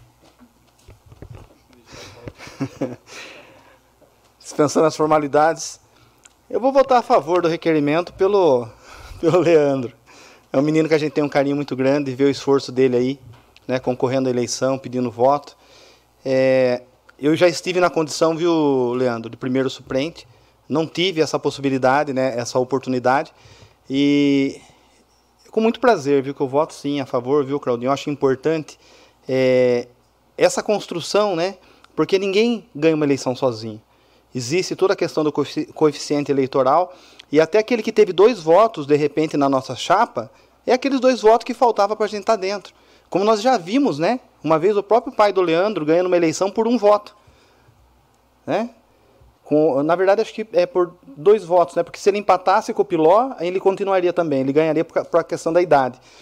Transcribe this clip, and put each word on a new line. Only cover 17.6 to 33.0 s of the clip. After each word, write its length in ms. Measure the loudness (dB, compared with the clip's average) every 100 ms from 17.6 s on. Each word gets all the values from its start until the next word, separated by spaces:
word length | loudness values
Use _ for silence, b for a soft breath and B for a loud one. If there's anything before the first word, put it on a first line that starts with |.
| -4 0
na 80 | 0
condição, 480 | 0 -4 0 -2 0
viu, 560 | 0 2 2 2 0
Leandro, 380 | -2 -2 -4 -8
de 60 | -10
primeiro 320 | -4 -2 -4
suplente. 580 | -6 -8 -6 -6 -8 -20 b b b -6
Não 180 | -4 -4
tive 360 | -2 -2 0
essa 160 | -2 -2
possibilidade, 720 | -4 -4 -2 0 2 2 0
né, 260 | -2 -2 -4
essa 200 | -4 -2
oportunidade. 760 | -2 -2 -4 -2 0 0 -2 _ b b b b -8
E 720 | 0 2 2 2 2 0 -6 -18 b b b _ _ _ _ _
com 100 | -2
muito 180 | -2 0
prazer, 420 | 2 2 2 0
viu, 140 | 0
que 60 | -4
eu 80 | -2
voto 260 | -2 -2
sim 260 | -4 -6 -6
a 60 | -4
favor, 380 | -4 0 0
viu, 160 | 0 -4
Claudinho? 280 | -4 -2 -2
Eu 40 |
acho 180 | -4 -4
importante, 680 | -2 0 0 -2 -4 -6 -16 b b b b -6
é, 580 | 0 2 2 2 0 -4 _ _ _ _ 0
essa 280 | 0 0
construção, 720 | -4 -4 -4 -10 -4 -2 0 -2
né, 200 | -4 -6 b b b
porque 240 | -6 -2 -2
ninguém 500 | 0 0 0 -2 -8
ganha 220 | -2 0
uma 100 | 2